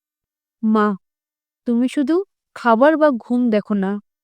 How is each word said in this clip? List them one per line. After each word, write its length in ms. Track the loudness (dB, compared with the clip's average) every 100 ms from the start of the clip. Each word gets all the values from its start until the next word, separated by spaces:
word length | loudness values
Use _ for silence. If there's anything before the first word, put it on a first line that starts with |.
| _ _ _ _ _ _
"মা, 240 | 0 0 0 -4 _ _ _ _ _ _ -4
তুমি 200 | -2 -2
শুধু 280 | -2 -2 -2 -4 _ _ -6
খাবার 380 | 0 2 4 4
বা 120 | 2 0
ঘুম 240 | -4 -2 0
দেখো 240 | -2 -2
না, 180 | -4 -2 -6 -12 _